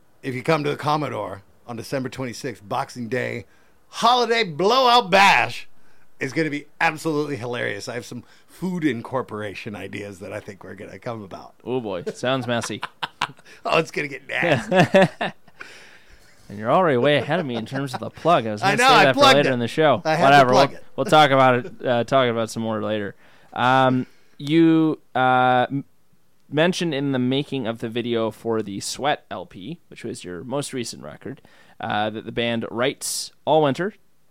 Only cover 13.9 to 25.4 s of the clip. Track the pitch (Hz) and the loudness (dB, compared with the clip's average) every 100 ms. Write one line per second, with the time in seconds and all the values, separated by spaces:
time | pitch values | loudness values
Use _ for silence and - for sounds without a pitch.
13.9 | 170 147 135 - 120 170 135 - 185 - | -4 -6 -8 -6 -2 0 0 2 2 6
14.9 | 190 185 - 175 - - - - - - | 6 4 2 -8 -8 -20 -20 -20 -20 -20
15.9 | - - - - - - 104 110 160 180 | -20 -20 -20 -20 -20 -16 -8 0 2 4
16.9 | 123 135 147 113 170 147 117 113 135 139 | 2 2 2 0 -4 -4 -6 -6 -6 -6
17.9 | 123 107 - 160 170 113 107 190 208 262 | -8 -10 -4 2 2 0 -2 0 2 6
18.9 | 233 147 131 277 143 139 123 117 - 156 | 6 6 6 6 6 4 0 -2 2 4
19.9 | 110 156 156 139 143 127 127 135 - - | 4 2 2 6 8 8 6 4 0 -12
20.9 | - 135 156 147 135 131 123 120 - 135 | -6 4 6 6 6 6 4 -2 -6 -2
21.9 | 120 113 135 127 117 110 - 113 110 107 | 0 2 2 2 0 -4 -4 -4 -2 -2
22.9 | 107 101 - - - - - 123 131 131 | -4 -6 -10 -20 -20 -12 -2 2 4 4
23.9 | 127 123 - - - 143 160 165 160 156 | 2 -4 -12 -20 -12 0 4 6 6 2
24.9 | 147 _ 123 127 127 | -2 _ 0 2 4